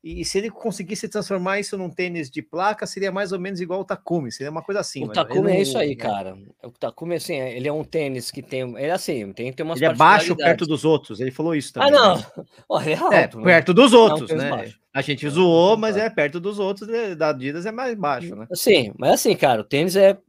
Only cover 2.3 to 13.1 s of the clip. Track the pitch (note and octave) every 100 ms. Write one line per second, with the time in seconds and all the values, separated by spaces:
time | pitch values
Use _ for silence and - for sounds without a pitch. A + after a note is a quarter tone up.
2.3 | D3+ - E3 G3 G#3+ G#3 - F#3+ F#3 G3+
3.3 | F#3+ F#3 F#3+ F3+ F#3 F#3 F#3+ - E3+ B2+
4.3 | - C#3 D#3+ D#3+ G3+ E3+ C#3 A#2+ - B2+
5.3 | B2+ G3+ F#3 G3 B3 D3+ A#2+ A#2 G2+ F#2+
6.3 | F#2+ G2+ _ A#2 _ B2+ - E3 E3+ -
7.3 | D3+ C3 A#2+ C3+ D3+ D3+ E3 C#3+ B2+ A#2+
8.3 | - - C3 B2+ A2+ C#3 F#3 - C#3 G2+
9.3 | F#2+ B2 C3 D#3 E3 D#3 A#2+ D#3 G3+ E3+
10.3 | D#3 E3+ D#3 E3 D3+ D#3 D3+ - G#2+ B2+
11.3 | B2+ D#3+ D#3 B2+ - C#4 C#4+ A3 D#3+ -
12.3 | - - _ _ D#3+ C#3 D#3 E4+